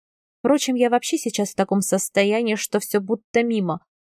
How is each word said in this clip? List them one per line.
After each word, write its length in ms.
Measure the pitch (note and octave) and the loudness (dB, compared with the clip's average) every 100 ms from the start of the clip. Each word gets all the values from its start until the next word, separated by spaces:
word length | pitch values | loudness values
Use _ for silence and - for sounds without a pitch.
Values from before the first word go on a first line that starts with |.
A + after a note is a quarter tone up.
| _ _ _ _ | _ _ _ _
Впрочем, 360 | A#3 C#4+ - B3+ | 2 2 2 2
я 140 | A#3+ | 4
вообще 280 | A#3+ - E4 | 2 0 -4
сейчас 340 | - G#3+ G#3 | -2 -4 -2
в 40 | - | -2
таком 260 | G3 G3+ | 0 0
состоянии, 760 | F#3+ F#3+ - - G3+ G#3+ A#3 G#3 | 0 -2 -2 0 0 2 0 -2
что 240 | - G#3+ | -2 -4
все 200 | - G#3 | -2 -4
будто 440 | F#3+ A3+ _ A#3+ | -2 -6 _ 0
мимо. 420 | A#3 A3 F#3 D#3+ _ _ | 0 0 -2 -4 _ _